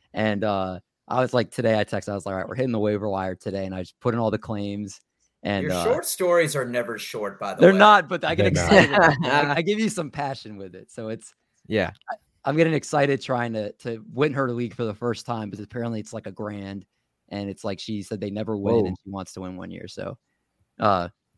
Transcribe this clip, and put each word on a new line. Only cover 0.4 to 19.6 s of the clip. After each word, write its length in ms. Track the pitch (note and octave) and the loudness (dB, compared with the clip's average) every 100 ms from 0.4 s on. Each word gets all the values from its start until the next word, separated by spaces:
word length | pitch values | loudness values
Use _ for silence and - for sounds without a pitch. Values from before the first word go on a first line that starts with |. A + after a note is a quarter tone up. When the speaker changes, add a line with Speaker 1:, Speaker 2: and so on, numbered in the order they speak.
Speaker 1:
uh, 360 | G#2+ G2 F#2 F#2 - _ - | 0 0 -2 -6 -14 _ -4
I 100 | B2 | 0
was 120 | B2 | 2
like, 180 | B2 A2 | 2 0
today 280 | - A#2 G#2+ | 0 2 2
I 40 | |
texted, 260 | G#2 G#2 G#2 | 2 -4 -4
I 40 | |
was 120 | G2+ G2 | -6 -4
like, 80 | |
"All 40 | F#2+ | -6
right, 80 | - | -4
we're 60 | |
hitting 180 | A#2+ B2+ | -4 -2
the 60 | A2+ | 0
waiver 300 | G#2+ G#2 G#2 | 0 0 -2
wire 260 | F#2+ F#2+ | -4 -4
today." 300 | F2+ G#2 F#2+ | -6 -6 -6
And 100 | F#2+ | -6
I 60 | F#2 | -8
just 180 | F2+ - | -10 -6
put 120 | B2 | -2
in 80 | A#2 | 0
all 100 | A2+ | 0
the 60 | G#2+ | -2
claims. 640 | - G#2 G2+ G2+ G2+ - _ _ _ _ | -4 -6 -6 -6 -10 -14 _ _ _ _
And, 200 | - G3 | -4 -2
Speaker 2:
Your 100 | F3+ | 0
Speaker 1:
uh, 120 | F#3 | 0
Speaker 2:
short 200 | - D4+ | 0 0
stories 500 | - - F3+ F3 D#3 | -2 -2 2 2 2
are 120 | D3 B2 | -2 -4
never 320 | B2 A2+ A2 | -4 -4 -6
short, 420 | - A2+ G2+ - | -8 -6 -6 -6
by 140 | G2+ | -6
the 80 | F#2 | 6
Speaker 1:
they're 100 | F3 | 8
Speaker 2:
way. 60 | F#3+ | 10
Speaker 1:
not, 280 | G#3 G3+ D3+ | 10 8 6
but 120 | F3 | -4
I 120 | D#3 | -2
get 200 | E3+ G3+ | 2 2
Speaker 3:
They're 140 | - - | 2 6
not. 240 | G3+ - | 8 8
Speaker 1:
excited. 340 | G3+ E3 C#3 C#3+ | 8 6 6 2
Speaker 4:
<laughs> 40 | |
Speaker 1:
I, 240 | C#3+ D3 D3+ | 2 2 0
I 60 | |
give 180 | E3+ G#3 | 0 0
you 80 | A3 | 0
some 220 | G3+ D3+ | -2 -6
passion 480 | D3+ C#3 C3+ G#2+ G2+ | -6 -6 -8 -12 -14
with 160 | F#2+ | -14
it. 160 | F#2 - | -16 -18
So 180 | - A2 | -10 -8
it's, 260 | A2 - _ _ _ - | -8 -12 _ _ _ -2
Speaker 4:
Yeah. 260 | G#2 F2 - - | 0 0 -4 -12
Speaker 1:
I, 60 | - _ _ | -12 _ _
I'm 120 | - D3+ | -2 2
getting 160 | E3 | 4
excited 480 | D3+ - D3+ C#3+ C3+ | 2 0 0 2 0
trying 320 | - B2 A#2+ | -2 -2 -2
to, 200 | A2 G#2 | -4 -6
to 300 | - B2 A2+ G#2+ | -8 -10 -10 -6
win 220 | A#2+ D3+ | 0 0
her 180 | C#3 C3 | 0 -2
league 200 | A#2+ A#2 | -2 -4
for 120 | G#2 | -4
the 100 | A2+ | -6
first 320 | G2 A#2+ A2 - | -4 -4 -4 -6
time, 240 | A2+ G#2 | -6 -6
because 120 | G2+ | -10
apparently 380 | G2+ A#2+ A#2 A2 | -10 -8 -6 -6
it's, 140 | G#2+ | -8
like, 120 | A2 G2+ | -12 -12
a 60 | |
grand, 540 | F#2+ G#2 G#2 G2 G2 - _ _ _ - | -10 -10 -8 -10 -12 -14 _ _ _ -12
and 220 | G2+ G2+ | -8 -8
it's 140 | F#2+ | -6
like 140 | G#2 G2 | -6 -6
she 220 | - G#2+ | -6 -8
said 200 | F#2 G#2 | -6 -8
they 100 | G#2 | -6
never 260 | G#2 A2 G#2 | -6 -4 -2
win, 180 | G#2 A#2 | 0 2
Speaker 4:
Whoa. 100 | F#2+ | 0
Speaker 1:
and 100 | F2+ | -4
she 60 | G2 | -10
wants 240 | G2 F#2 | -10 -10
to 80 | F#2+ | -10
win 140 | F#2 | -12
one 140 | F#2 | -12